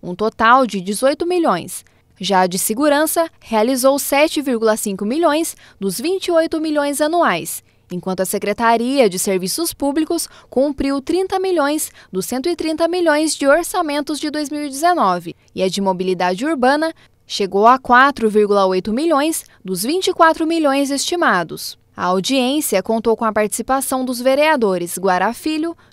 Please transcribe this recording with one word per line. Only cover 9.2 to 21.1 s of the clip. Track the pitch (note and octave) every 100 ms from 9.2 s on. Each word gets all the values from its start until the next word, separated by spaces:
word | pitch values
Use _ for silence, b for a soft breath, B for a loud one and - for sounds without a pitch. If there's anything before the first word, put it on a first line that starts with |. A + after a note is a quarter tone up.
| G#3 F#3+ F3+ - E4+
Públicos | - C#4 C#4+ D#4 E4+ - B B
cumpriu | B3 C#4+ C#4 C#4 C#4
trinta | C4+ E4+ F#4+ F#4+
milhões | F#4+ F4 C#4 D4+ - - B
dos | F#3
cento | - B3+ E4+
e | E4+
trinta | D#4+ D#4+ E4
milhões | F4+ E4+ D4 D#4
de | - C#4
orçamentos | D#4 E4+ G4 D#4+ C#4+ D4 D4
de | D4+
dois | D4+ C#4+
mil | D4
e | D4
dezenove, | C4+ E4+ E4+ G3+ F3+ E3+ - _
e | -
a | F#3
de | F#3
Mobilidade | G3 F#3 F#3 F3+ F3+ F#3
Urbana | D4 C#4 B3 D4 D#4+ D#4+ b _ -
chegou | - G3 G3 A3
a | A#3+
quatro | B3+ A#3+ C#4 C4+ A3+
vírgula | G#3 G#3 G3+ F#3+
oito | F#3 G3
milhões | A3+ E4 C#4+ D#4 D#4+ - b
dos | F#3 F3+
vinte | A3 F4+ F#4
e |
quatro | F4+ D#4+ D#4+ D#4+
milhões | E4 D4 C4+ C#4
estimados. | C#4 -